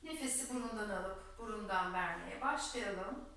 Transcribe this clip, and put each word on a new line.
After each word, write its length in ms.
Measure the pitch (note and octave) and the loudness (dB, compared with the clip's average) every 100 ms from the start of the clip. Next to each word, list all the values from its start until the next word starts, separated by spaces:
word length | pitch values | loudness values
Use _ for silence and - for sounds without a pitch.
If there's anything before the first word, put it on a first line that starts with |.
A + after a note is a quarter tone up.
Nefesi 520 | D#4+ D#4 C4 - A#3+ | -6 -2 2 2 2
burundan 360 | B3+ A#3 A3 G#3 | 0 0 -2 0
alıp 480 | F#3+ F#3+ F#3+ - - | 0 0 -4 -8 -8
burundan 540 | A#3 G#3+ G3+ F#3 F3+ | -4 -4 2 4 4
vermeye 480 | E3+ F3+ E3 C4 - | 2 2 0 -4 0
başlayalım. 880 | C4+ C#4+ - B3 G#3 F#3 G3+ C4 - | 2 2 2 0 0 0 -2 -4 -6